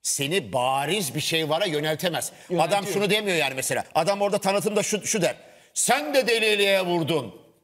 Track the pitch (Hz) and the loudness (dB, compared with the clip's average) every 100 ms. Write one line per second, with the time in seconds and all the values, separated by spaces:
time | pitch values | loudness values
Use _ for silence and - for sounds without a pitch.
0 | - - 139 190 113 123 127 135 143 208 | -4 -4 -2 -2 -2 -2 0 0 0 -2
1 | 151 135 - 165 156 156 202 147 156 156 | -2 -4 -2 -2 0 0 0 -2 -2 -2
2 | 180 151 - - - 175 160 202 196 190 | -2 -4 -8 -12 -4 0 2 2 0 0
3 | 202 214 208 170 139 131 - 123 - - | 2 0 2 0 0 -2 -2 -2 0 0
4 | 165 202 202 196 190 196 196 214 196 208 | 0 0 0 0 0 0 0 0 0 -4
5 | - 214 165 - - - - - - 262 | -2 0 0 -2 -16 -20 -12 -4 2 2
6 | 294 277 233 226 220 208 202 196 180 175 | 2 2 2 2 2 2 4 2 2 0
7 | 156 160 113 - - _ | 0 -2 -4 -14 -20 _